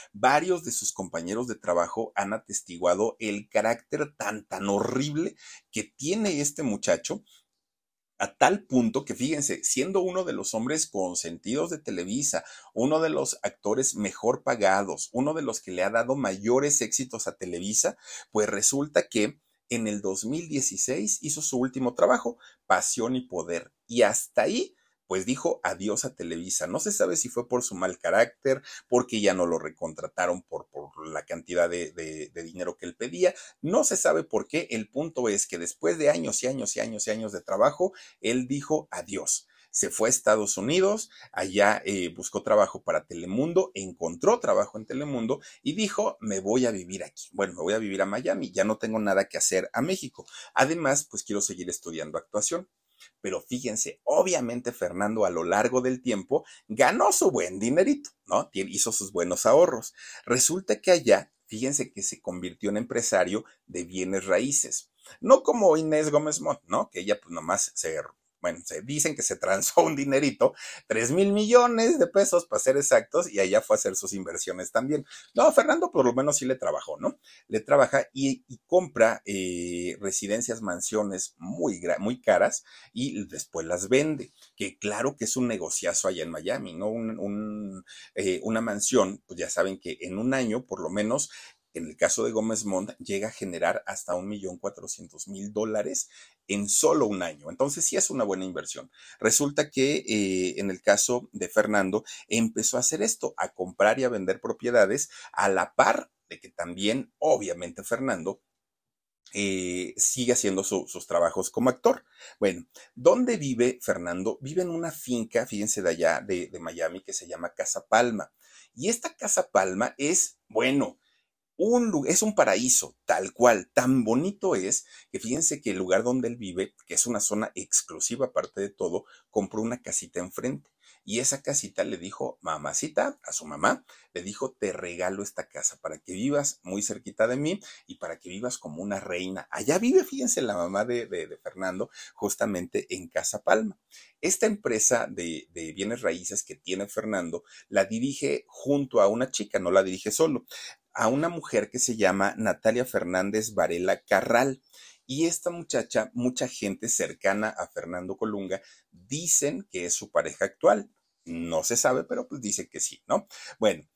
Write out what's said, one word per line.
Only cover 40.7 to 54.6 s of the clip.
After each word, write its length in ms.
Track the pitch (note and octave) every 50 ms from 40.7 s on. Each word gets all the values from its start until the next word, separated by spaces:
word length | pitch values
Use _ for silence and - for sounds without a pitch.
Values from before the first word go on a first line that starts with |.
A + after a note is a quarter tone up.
| E3 F#3 F#3+ G3 G#3+ A3 - - - - - -
allá, 480 | - F#2 F#2 F2+ F2+ G2+ G2+ G#2 G#2+ - -
eh, 240 | G2 G2+ F#2+ F2 E2
buscó 340 | E2+ - - - - G2+
trabajo 400 | - A2+ G#2+ G#2+ G2 - - F#2+
para 240 | - F2 D#2+ D#2 -
Telemundo, 640 | - E2+ E2 E2+ F2+ G2 B2 D3 E3+ E3+ F#3 F3+ - -
encontró 680 | G3 F#3+ F#3 - - E2+ E2 E2+ - - G3+ A#3+ A#3
trabajo 360 | - - F#2+ G2 G#2 - -
en 100 | A2 G#2+
Telemundo 540 | - A#2+ C3+ D3 D3 C3+ A#2+ A2+ A#2 C#3 C#3 - - - _
y 140 | - F#3+ E3
dijo, 400 | G#3 G#3+ G3 - G#3 G#3 - - -
"Me 220 | A2 G#2+ G2 F#2+
voy 260 | F#2 G2+ A#2 C3 B2+
a 60 | A#2
vivir 320 | G#2+ F#2 F2 F2 F#2+ F#2 F2
aquí. 240 | D#2+ _ - - -
Bueno, 220 | - G2 G2 F#2+
me 100 | F2 F2+
voy 120 | D#2+ F#2 G#2
a 40 | A2
vivir 240 | A2 G2 G2 F#2+
a 40 | F#2+
Miami, 440 | G2 G2+ F2 D#2+ - F#2+ F#2 - F#2
ya 140 | F#2 G2+ F#2+
no 140 | G#2+ A2 -
tengo 200 | - A2 A2 A2
nada 300 | G#2 G2+ F#2+ G2 G2 -
que 100 | - D#2
hacer 320 | - - F#2+ F#2 F#2 -
a 100 | - A#2
México. 440 | C3+ F3 F#3+ - - B2+ _ - - - - - - -
Además, 540 | - - C3+ C#3+ E3 E3+ D#3 C3+ C#3+ C#3 - -
pues 140 | - G2+
quiero 180 | - - G2+ G2+
seguir 300 | - - F#2 F2 F2 F2+
estudiando 480 | - - - E2+ E2 D#2 D#2 D#2 D#2 E2+
actuación". 500 | - _ - G#2 - - E3 F3+ F#3 _ _ _ _ _ _ _ - - _ _
Pero 220 | - G2 F#2 E2+
fíjense, 580 | - - B2+ B2+ D3 - G#2+ - - - - _ -
obviamente 680 | - D3+ F#3+ F3+ F#3+ F3 D3 B2 A#2 A#2+ B2